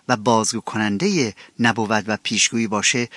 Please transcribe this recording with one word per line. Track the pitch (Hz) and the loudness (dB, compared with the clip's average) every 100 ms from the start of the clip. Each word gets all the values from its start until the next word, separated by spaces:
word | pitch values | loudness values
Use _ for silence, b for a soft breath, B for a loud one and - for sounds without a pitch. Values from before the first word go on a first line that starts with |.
| - | -2
و | 120 | 0
بازگو | 107 113 107 113 | 2 2 2 -4
کننده | - 107 107 101 196 185 117 - B - | -4 -2 0 0 0 2 0 -4 B 0
نبوت | 117 113 104 107 101 | 0 2 0 0 -2
و | 107 | -4
پیشگویی | - 104 - 117 113 | -2 -2 0 0 -2
باشه، | 104 - 127 120 | 0 0 0 -4